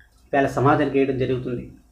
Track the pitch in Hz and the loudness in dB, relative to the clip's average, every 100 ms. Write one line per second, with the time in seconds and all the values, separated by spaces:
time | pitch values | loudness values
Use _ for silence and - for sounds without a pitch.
0 | _ _ _ 143 135 135 131 151 139 139 | _ _ _ 0 0 2 2 2 2 0
1 | 135 127 127 123 131 120 - - _ | 0 0 -2 -4 -6 -8 -10 -18 _